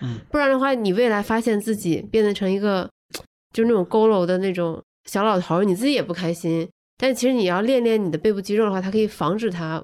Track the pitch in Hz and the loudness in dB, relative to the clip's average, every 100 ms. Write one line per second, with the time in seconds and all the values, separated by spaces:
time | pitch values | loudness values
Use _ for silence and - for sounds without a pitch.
0 | 127 113 - 294 277 262 277 254 208 185 | -8 -8 -4 0 2 2 2 0 0 2
1 | 247 208 202 220 233 208 202 214 180 147 | 2 0 0 0 0 0 -2 -4 -2 -2
2 | - 220 208 202 190 196 208 190 175 - | 0 0 2 0 -2 0 0 0 -4 -10
3 | _ - - _ _ - 226 220 175 220 | _ -18 -18 _ _ 0 2 2 2 2
4 | 220 208 175 185 196 175 170 160 - _ | 4 4 2 0 -2 -2 -4 -6 -14 _
5 | - 196 214 190 180 165 208 180 262 269 | -8 -2 2 0 0 2 2 2 0 0
6 | 156 170 175 170 175 165 170 - _ - | -2 -4 -4 -4 -2 -2 -4 -10 _ -4
7 | 262 247 247 254 185 180 220 269 233 220 | -2 0 2 2 2 0 2 2 2 2
8 | 190 151 214 202 190 208 220 190 185 214 | 0 0 0 -2 -2 0 0 0 -2 0
9 | 214 - 156 202 226 175 160 160 | 0 -2 -2 -2 -4 -4 -6 -8